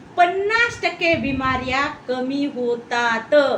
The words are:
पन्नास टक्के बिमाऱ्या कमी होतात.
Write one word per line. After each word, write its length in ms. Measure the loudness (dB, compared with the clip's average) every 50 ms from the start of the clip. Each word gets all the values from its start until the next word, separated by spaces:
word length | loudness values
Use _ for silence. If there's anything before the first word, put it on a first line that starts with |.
| -18 -6 2
पन्नास 640 | 2 2 4 4 0 0 0 2 2 2 0 0 -2
टक्के 320 | -4 -4 -2 0 2 2 2
बिमाऱ्या 720 | 2 0 -4 -2 -2 -2 -2 -2 -2 -2 -2 -2 -2 -2
कमी 600 | -2 -6 -10 -6 -6 -4 -4 -2 -2 -2 -2 -2
होतात. 880 | -2 -2 -4 -2 -2 -2 -4 -4 -4 -2 0 0 0 0 -2 0 2 4 4 4 4 0